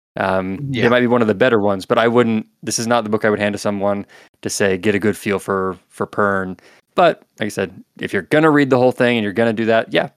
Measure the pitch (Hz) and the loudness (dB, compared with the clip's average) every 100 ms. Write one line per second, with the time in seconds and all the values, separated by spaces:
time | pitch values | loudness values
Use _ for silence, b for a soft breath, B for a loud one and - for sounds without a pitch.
0 | _ - 98 95 92 95 139 131 117 123 | _ -6 -2 -2 -4 -6 -6 0 2 2
1 | 120 120 110 95 127 113 101 98 - 117 | 2 2 2 2 2 2 2 -2 -2 0
2 | 113 120 117 110 - _ 113 110 117 120 | 2 2 2 0 -4 _ -8 -4 0 0
3 | 107 107 110 104 104 101 107 101 98 101 | 0 -2 0 0 -2 -4 -4 -2 -2 -4
4 | 98 B B _ 104 - 101 95 104 101 | -6 B B _ -8 -2 -2 0 0 0
5 | 107 92 104 98 - 98 95 90 _ - | 0 -2 -4 -4 -2 -4 -4 -8 _ -10
6 | 98 - 101 98 95 90 b b b - | -6 -2 0 0 -4 -10 b b b 2
7 | 175 - _ - 107 - 92 95 - - | 2 2 _ -10 -8 -4 -6 -8 -20 -12
8 | - 101 87 151 160 147 139 127 127 123 | -6 -6 -2 2 4 4 4 4 2 2
9 | 123 120 104 92 117 110 110 113 - - | 2 2 -2 0 0 0 2 2 2 -2
10 | - | -2